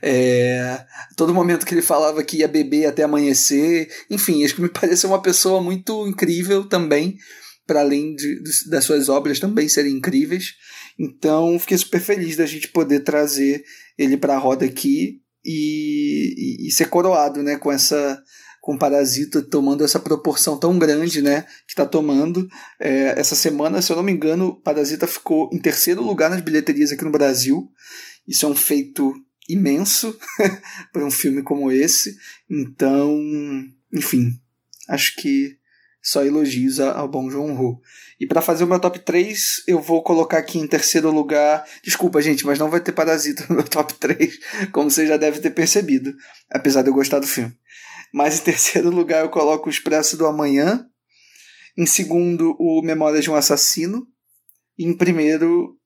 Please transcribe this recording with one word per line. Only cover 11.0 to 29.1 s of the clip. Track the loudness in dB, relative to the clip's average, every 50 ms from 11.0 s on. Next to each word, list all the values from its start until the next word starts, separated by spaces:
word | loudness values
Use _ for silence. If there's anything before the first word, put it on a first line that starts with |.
| -8 -8 -8 _ 0 2 2 4 4 2 2 0
fiquei | 0 0 0 0
super | 0 0 -2 -2
feliz | 0 0 -2 -2 -2 -6 0
da | 0 0
gente | -2 -2 -8 -10 -2
poder | _ 0 2 2 2 2
trazer | 2 0 0 2 0 0 0 0 0 0 0 -2 -6 -14 -20 -20 -20 -20 _ -2
ele | 0 0 2 0
pra | 2 0 0 2
roda | 2 0 0 2 0
aqui | -2 -2 -2 0 0 0 0 0 -4 -6 -12 _ _ _ _ _
e, | -8 -4 -2 -2 -2 -2 -2 -4 -2 -2 -2 -2 -2 -2 -2 -2 -4 -4 -4 -6 -6 -6 -6 -6
e, | -4
e |
ser | 0 0 0 2
coroado, | 2 2 2 4 4 2 2 0 0 -4
né, | -4 -4 -6 -2
com | -2 -2
essa, | 0 0 0 0 0 0 0 -2 -4 -6 _ _ -20 -20 -20 -20 -20 _
com | -8 -8 -2 0
Parasita | 0 2 2 2 2 0 0 -4 -4 -2 -2 -2
tomando | -2 0 0 0 2 2 0 0 0
essa | 0 0 -2
proporção | -2 -2 -4 -2 0 -2 0 0 0 -2 -2 0
tão | 0 2 4 4
grande, | 4 4 2 2 0 -2 -2 0
né, | 2 2 2 0 -2 -8 -20 -20 _ -12
que | -2
tá | -2 -2
tomando. | 0 0 0 0 2 2 2 2 2 0 -4 -4 -6 -10 -20 -20 -20 -14 _
É, | -2 0 0 2 2 0 0 0
essa | -2 0 0
semana, | 0 0 0 0 0 -2 0 0 0
se | 0 0
eu | 0
não | 0 0
me | 0
engano, | 0 0 0 0 0 2 0 -2 -2 -4
Parasita | _ -2 0 0 0 -2 -2 -4 -4 -4
ficou | -4 -8 -4 -2 0 0 0 -2
em | -4 -2
terceiro | 0 0 0 2 0 0 0 0 0
lugar | -2 0 2 2 2
nas | 2 -2
bilheterias | -2 0 0 0 2 2 2 2 2 0
aqui | 0 -4 -4
no | 0
Brasil. | 2 4 4 4 2 0 0 0 0 0 -2 -8 _ _ -20 -20 -20 -20 -20 -20 -20 _ _ -4
Isso | -2 0 0
é | 0
um | 0
feito | 0 0 2 0 0 0 -4 -4 -2 -2 -2